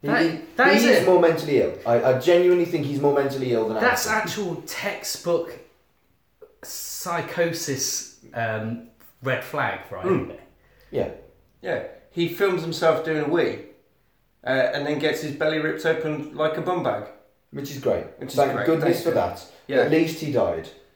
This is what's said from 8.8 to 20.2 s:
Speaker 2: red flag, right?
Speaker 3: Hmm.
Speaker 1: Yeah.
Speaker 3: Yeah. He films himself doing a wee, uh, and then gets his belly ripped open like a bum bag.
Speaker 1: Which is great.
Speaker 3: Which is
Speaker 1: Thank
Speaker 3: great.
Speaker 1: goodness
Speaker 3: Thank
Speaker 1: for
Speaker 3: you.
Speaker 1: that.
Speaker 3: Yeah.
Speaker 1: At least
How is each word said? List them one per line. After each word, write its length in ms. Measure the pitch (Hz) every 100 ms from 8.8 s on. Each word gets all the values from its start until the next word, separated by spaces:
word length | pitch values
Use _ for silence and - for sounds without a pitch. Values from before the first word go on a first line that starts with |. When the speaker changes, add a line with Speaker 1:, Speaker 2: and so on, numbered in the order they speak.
| - _ - _
Speaker 2:
red 200 | 127 123
flag, 360 | - 147 120 98 -
right? 120 | 92 -
Speaker 3:
Hmm. 260 | 143 - - - _ _ _ _
Speaker 1:
Yeah. 200 | 131 98 - - _ _ _
Speaker 3:
Yeah. 220 | 185 151 - - _
He 180 | - 170
films 320 | - 202 180
himself 420 | 160 160 165 156 160
doing 180 | 156
a 40 | 147
wee, 300 | 170 147 - - - _ _ _ _ _ _
uh, 60 | 123 135 127
and 120 | 143 143
then 140 | 151
gets 220 | - -
his 120 | 160
belly 260 | 139 156 156
ripped 260 | 151 - 165
open 500 | 160 160 147 - 135
like 220 | 156 156
a 40 |
bum 220 | 170 180
bag. 200 | 131 104 - - _ _ _
Speaker 1:
Which 180 | - 143
is 80 | 131
great. 260 | 123 87 - -
Speaker 3:
Which 120 | 131
is 60 | -
Speaker 1:
Thank 180 | 139
Speaker 3:
great. 120 | - 113
Speaker 1:
goodness 320 | 123 160 170
Speaker 3:
Thank 60 |
Speaker 1:
for 60 | 170
Speaker 3:
you. 60 | 113
Speaker 1:
that. 300 | 87 - - - _
Speaker 3:
Yeah. 100 | 135
Speaker 1:
At 100 | 143
least 280 | 156 165 -